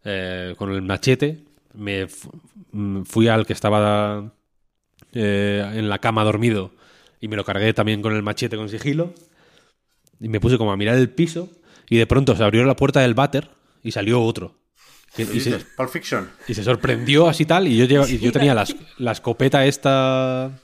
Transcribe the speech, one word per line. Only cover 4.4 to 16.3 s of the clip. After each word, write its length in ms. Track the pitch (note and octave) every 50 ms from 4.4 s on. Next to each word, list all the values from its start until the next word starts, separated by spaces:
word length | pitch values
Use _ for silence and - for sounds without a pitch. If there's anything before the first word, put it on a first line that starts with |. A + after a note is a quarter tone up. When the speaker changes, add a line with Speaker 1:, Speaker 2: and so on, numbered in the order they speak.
| _ _ _ _ _ _ _ _ _ _ _ _ - _ _
Speaker 1:
eh, 580 | B2 A2 G#2 G2+ G2+ G2+ G2+ G2+ G2+ G2+ G2+ G#2+
en 120 | A2 G#2+ G#2
la 120 | G2+ G2
cama 240 | - A#2+ A2 A2 G#2+
dormido 480 | G#2+ G#2+ G#2+ A2+ A#2+ A2 G2+ F#2 F2+ _ _ _ _ _ _ _ _ _ _
y 60 | - G#2+
me 80 | G#2+
lo 100 | G#2 G2
cargué 280 | - G2 G2 G#2 A2 G#2+
también 280 | - A2 G#2+ G#2+ G#2
con 140 | G#2 A2 G#2+
el 80 | G#2+ G2+
machete 320 | G#2 G#2 - B2+ A#2 A2+ G#2+
con 120 | G#2+ G#2
sigilo 440 | G#2 A2 A2 D3 C#3 D#3 E3+ F3+ F3+ - - _ _ _ _ _ _ _ _ _ _ _ _ _ _ _ _ _ _ _
y 100 | A2 A2+
me 100 | A2 G#2+
puse 180 | F#2 A#2 B2+ A#2
como 140 | A2+ G#2
a 60 | G2 G2
mirar 200 | G#2 G#2+ A#2+ C3
el 120 | B2+ A#2+
piso 400 | - - E3+ E3 E3 E3 F3 F#3 - _ _ _ _ - _ _
y 80 | A#2 A2+
de 80 | A#2 -
pronto 280 | - C#3 C#3 B2+ A2+
se 80 | E2 A2
abrió 200 | G#2 G#2 A2+ B2
la 120 | C3+ B2+
puerta 240 | - C#3 C3+ B2+ C#3+
del 120 | C3 B2 A#2
váter 360 | A2+ C#3 C#3+ - C3+ - - _ _ _ _ _ _ _
y 80 | A2+
salió 300 | - A2 G2+ G#2 A#2 B2
otro. 360 | A#2 A2+ A2+ - F2+ D#2+ _ _ _ _ _ _ _ _ - - _ _ _
Que, 100 | - F2
Speaker 2:
¿Qué 120 | - - A#2+
Speaker 1:
y 20 |
se 100 | - B2+ A#2+
Speaker 2:
dices? 120 | G#2 - - -
Pulp 140 | - C3 B2
Fiction. 400 | - F3 - - - A2 F#2+ -